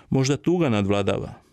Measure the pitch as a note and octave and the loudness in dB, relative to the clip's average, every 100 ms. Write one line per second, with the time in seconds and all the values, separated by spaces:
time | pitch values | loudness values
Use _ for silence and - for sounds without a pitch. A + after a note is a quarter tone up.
0 | - C3+ C3 C#3 - F3+ D3+ G#2+ G2 G2+ | -4 0 0 0 0 0 2 0 0 0
1 | G2 A2 - - _ | 0 -2 -4 -14 _